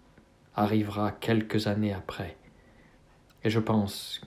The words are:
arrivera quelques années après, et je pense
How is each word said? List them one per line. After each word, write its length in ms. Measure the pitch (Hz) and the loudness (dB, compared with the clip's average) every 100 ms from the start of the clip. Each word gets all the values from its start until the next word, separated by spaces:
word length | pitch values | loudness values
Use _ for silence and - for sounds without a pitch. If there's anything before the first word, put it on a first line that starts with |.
| _ - - _ _ | _ -20 -20 _ _
arrivera 580 | - 104 107 104 101 104 | 0 2 2 0 0 -2
quelques 540 | 104 - 113 110 107 107 | -2 0 0 2 0 0
années 260 | 101 107 | 0 0
après, 460 | 95 - - 95 - - - - - - - _ - _ _ | -2 -8 -8 -10 -10 -20 -20 -20 -20 -20 -20 _ -20 _ _
et 60 | 113 | 0
je 100 | 110 | 2
pense 600 | 110 110 98 - - - | 4 2 2 -2 -10 -10